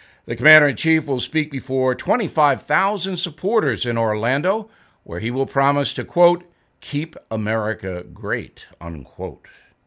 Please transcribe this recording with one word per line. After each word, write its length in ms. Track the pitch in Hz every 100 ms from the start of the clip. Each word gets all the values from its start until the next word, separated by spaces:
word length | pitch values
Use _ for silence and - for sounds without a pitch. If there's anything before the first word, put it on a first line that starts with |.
| - _ -
The 60 |
commander-in-chief 720 | 113 143 156 143 113 160 160 147
will 140 | 127
speak 320 | - 156 151
before 420 | 135 127 131 131
twenty-five 720 | 123 170 247 180 160 147 120
thousand 540 | - 160 196 208 180 175
supporters 680 | 180 - 190 233 147 107 120
in 100 | 117
Orlando, 720 | 113 107 117 139 180 220 - _ _ _
where 160 | - 87
he 100 | 113
will 160 | 127 131
promise 480 | 139 139 143 139
to, 100 | -
quote, 380 | - 170 175 175 - _ _ _
"keep 340 | - 143 160 - -
America 720 | 110 107 113 107 107 95 87 -
great," 540 | - 104 120 76 - - _
unquote. 640 | 85 78 69 - 92 71 - - _ _